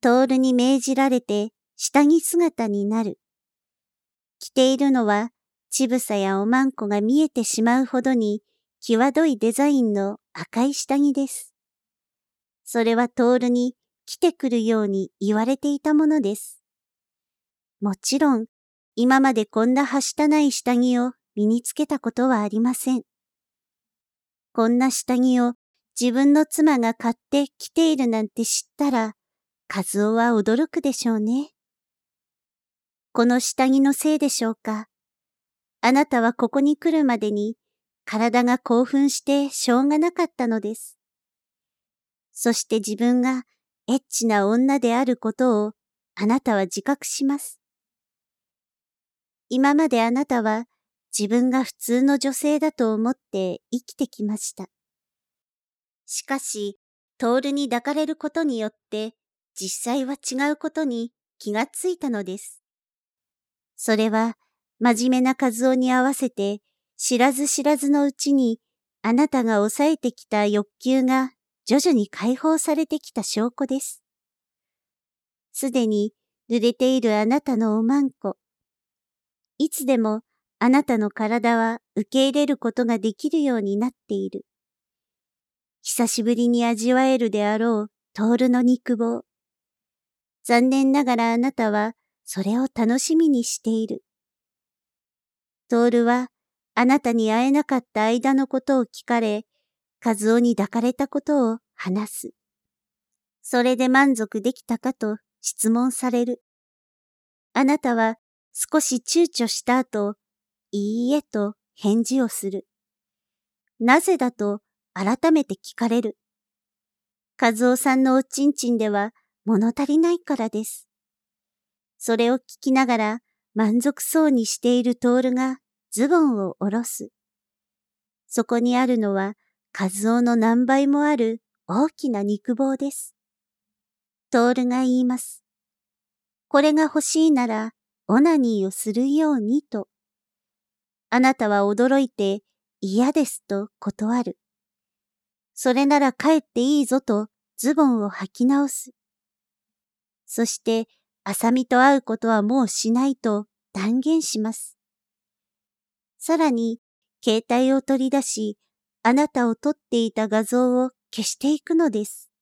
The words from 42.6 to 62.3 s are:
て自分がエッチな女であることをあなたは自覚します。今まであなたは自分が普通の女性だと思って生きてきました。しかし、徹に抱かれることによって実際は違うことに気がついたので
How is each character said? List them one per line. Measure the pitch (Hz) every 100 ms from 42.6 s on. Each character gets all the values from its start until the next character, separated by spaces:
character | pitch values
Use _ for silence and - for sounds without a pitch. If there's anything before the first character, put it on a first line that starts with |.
て | - 226
自 | 202 208
分 | 240 247
が | 247 262 - _ _ _ -
エ | 262
ッ | _
チ | - 226
な | 208 196
女 | 226 262 277
で | 240
あ | 233
る | 262 240
こ | 220
と | - 254 214 214
を | - _ _ _
あ | - 208
な | 247
た | -
は | 208
自 | 190 202
覚 | 226 277 -
し | -
ま | 269 285
す。 | - - _ _ _ _ _ _ _ _ _ _ _ _ _ _ _ _ _ _ _
今 | 254 277
ま | 285 311
で | 240
あ | 226
な | 247 294
た | 247
は | 220 214 233 _ _ _ _ -
自 | 208
分 | 233 254
が | 254
普 | 247
通 | - - 240
の | 269 277
女 | 269
性 | 262 294 294
だ | 311
と | - 233
思 | 214 226
っ | - _
て | 202 185 170 _
生 | 247
き | -
て | - 277
き | -
ま | 214 214
し | -
た。 | - 190 _ _ _ _ _ _ _ _ _ _ _ _ _ _
し | -
か | - 269
し、 | - 214 202 196 _ _ _ _
徹 | 240 247 277
に | 277 285
抱 | 240 254
か | 294
れ | 311
る | 311
こ | 302
と | 330
に | 311 233
よ | 214
っ | _ _
て | 214 220 _ _ _ _
実 | - 190 - -
際 | 269
は | 262
違 | 277 - 254 285
う | 294
こ | 311
と | 311
に | 311 233 233 _ _ _
気 | -
が | 208 277
つ | - 370
い | 349
た | 285
の | 226
で | 190